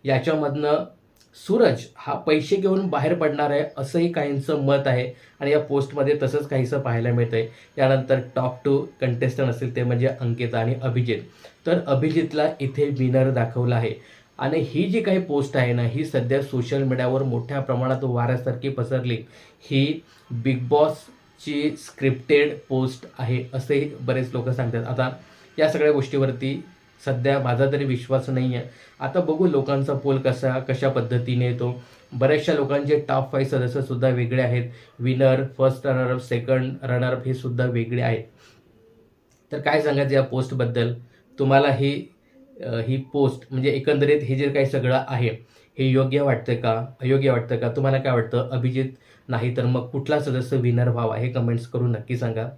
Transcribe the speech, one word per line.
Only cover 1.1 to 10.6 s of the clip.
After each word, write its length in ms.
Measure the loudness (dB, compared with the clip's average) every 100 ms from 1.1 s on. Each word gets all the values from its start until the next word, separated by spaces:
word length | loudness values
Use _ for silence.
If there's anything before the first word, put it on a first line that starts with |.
| _ _
सूरज 480 | -18 0 4 4 2 -6
हा 200 | -14 -8
पैसे 420 | -4 0 0 2 0
घेऊन 300 | 2 0 0
बाहेर 280 | 0 0
पडणार 360 | 0 0 0 0
आहे 140 | 0 -2 -6
असंही 360 | -4 0 0
काहींचं 500 | 0 -2 -4 -2 -2
मत 240 | 2 2 2
आहे 260 | 0 -2 -10 -20 _
आणि 100 | 2
या 100 | 2
पोस्टमध्ये 580 | 2 -2 -2 0 0 2
तसंच 260 | 0 -2 -2
काहीसं 320 | -2 0 -2
पाहायला 320 | -2 0 0
मिळतंय. 360 | 0 2 0 -2 -8 -14 0
यानंतर 420 | 2 2 2 0 0 -4
टॉप 180 | -4 -4
टू 220 | 0 0 -2 -4
कंटेस्टंट 480 | -2 0 -2 0 -2
असतील 280 | -2 -4 -2
ते 60 |
म्हणजे 240 | 0 2 0
अंकिता 520 | 0 -4 -2 -2
आणि 160 | 0